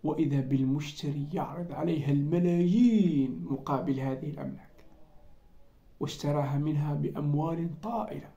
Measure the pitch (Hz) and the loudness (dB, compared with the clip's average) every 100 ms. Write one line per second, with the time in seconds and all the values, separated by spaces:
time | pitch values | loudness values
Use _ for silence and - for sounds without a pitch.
0 | 151 151 147 139 127 135 131 143 - - | -2 0 2 2 2 2 2 0 -2 -6
1 | 147 143 143 175 139 160 175 139 165 160 | -6 -4 -4 -4 -4 -6 -8 -4 0 0
2 | 135 143 143 170 175 175 175 208 240 220 | 2 2 2 2 4 4 4 6 6 6
3 | 180 147 131 120 - 135 - 139 135 131 | 4 4 0 -2 -4 -6 -2 -2 0 -2
4 | 135 135 147 147 135 135 - - - - | -2 -4 -6 -8 -8 -10 -16 -20 -20 -20
5 | - - - - - - - - - - | -20 -20 -20 -20 -20 -20 -20 -20 -20 -6
6 | 147 - 143 147 139 139 147 147 147 147 | -6 -4 -2 0 0 0 0 0 -2 -2
7 | 147 147 147 147 160 165 170 - 214 233 | -2 -2 -2 0 0 -2 -4 -6 -6 -4
8 | - 143 - | -6 -8 -12